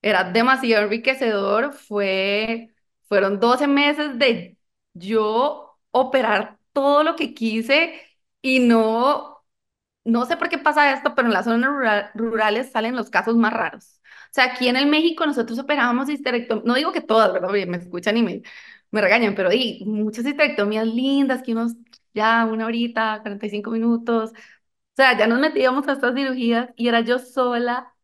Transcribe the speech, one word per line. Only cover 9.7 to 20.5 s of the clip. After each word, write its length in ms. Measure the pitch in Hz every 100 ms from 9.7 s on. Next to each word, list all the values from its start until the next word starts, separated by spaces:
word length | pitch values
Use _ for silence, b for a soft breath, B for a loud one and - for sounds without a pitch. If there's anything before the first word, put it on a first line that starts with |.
| _ _ _
no 220 | 226 233 247
sé 120 | 339
por 120 | 339
qué 80 | 339
pasa 360 | 294 294 285
esto, 220 | 269 285 -
pero 120 | 240
en 60 |
las 120 | 202 233
zonas 240 | 226 262
rura-, 420 | 285 240 208 202 208
rurales 560 | 226 220 214 208 262
salen 240 | 233 226 247
los 140 | 233
casos 260 | 277 226 233
más 180 | 214
raros. 460 | 226 170 - _ _ B B B
O 20 |
sea, 120 | - 254
aquí 220 | 247 247
en 80 | 247
el 100 | 285
México 380 | 302 330 320 311
nosotros 340 | 254 233 233
operábamos 500 | 277 294 240 240 269
histerectomía, 540 | 294 269 233 233 220 226
no 100 | 247
digo 160 | 320
que 100 | -
todas, 320 | - 220 214
¿verdad? 160 | 185 185
Oye, 140 | 202 180
me 120 | 175
escuchan 400 | 175 175 175 220
y 60 |
me, 180 | 226 196 B B B B _
me 100 | 214
regañan, 340 | 196 220 226 196
pero 140 | 185
di, 340 | 214 240 175 196
muchas 400 | 214 214 220 247
histerectomías 600 | 285 -